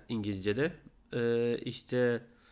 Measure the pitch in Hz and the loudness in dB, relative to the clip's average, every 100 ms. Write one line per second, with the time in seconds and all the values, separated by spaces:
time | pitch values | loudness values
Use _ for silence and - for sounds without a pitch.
0 | - 113 101 98 101 107 160 - - _ | -4 -2 -2 -2 0 0 0 -4 -20 _
1 | - 123 117 117 120 120 123 - - 123 | -6 -2 2 2 2 0 -4 -10 -2 2
2 | 123 117 - - - | 2 2 -6 -20 -20